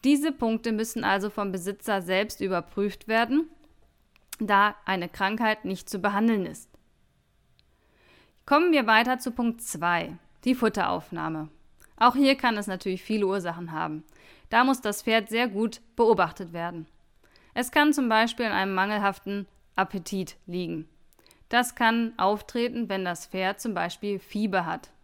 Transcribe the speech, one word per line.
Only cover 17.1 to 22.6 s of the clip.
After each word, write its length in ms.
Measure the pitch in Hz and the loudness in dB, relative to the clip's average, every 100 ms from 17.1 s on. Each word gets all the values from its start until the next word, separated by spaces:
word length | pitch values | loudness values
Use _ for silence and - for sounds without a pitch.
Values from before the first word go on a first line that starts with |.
| _ _ _ _ | _ _ _ _
Es 180 | - 247 | -6 0
kann 200 | 302 294 | 4 4
zum 160 | 294 247 | 4 4
Beispiel 380 | 220 226 - 226 | 4 2 0 -2
an 60 | |
einem 220 | 190 196 | 0 0
mangelhaften 720 | 190 196 208 202 190 196 202 190 _ _ | 0 0 0 0 -2 -8 -8 -8 _ _
Appetit 640 | - 190 196 - 196 180 - - | -4 -2 -4 -6 -6 -6 -10 -8
liegen. 420 | 180 170 165 160 _ _ _ _ _ _ | -6 -4 -6 -10 _ _ _ _ _ _
Das 260 | 240 247 | 0 0
kann 380 | - 226 233 226 - | 2 2 2 -2 0
auftreten, 720 | 190 208 - 240 | 0 0 -4 -4